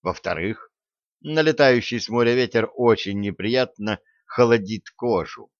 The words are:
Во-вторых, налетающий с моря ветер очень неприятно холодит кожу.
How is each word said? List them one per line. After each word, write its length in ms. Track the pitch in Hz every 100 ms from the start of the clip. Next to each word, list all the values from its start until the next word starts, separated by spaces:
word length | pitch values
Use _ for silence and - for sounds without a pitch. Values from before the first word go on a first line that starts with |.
Во-вторых, 680 | 87 90 90 82 95 113 - _ _ _ _ _
налетающий 760 | 151 156 156 151 139 123 - 120
с 100 | 101
моря 240 | 120 117
ветер 360 | 123 123 117 107 -
очень 440 | 120 107 - 101
неприятно 760 | 101 90 104 127 123 _ 104 101 _ _ _
холодит 640 | - 120 117 98 107 -
кожу. 580 | _ 120 101 - - 107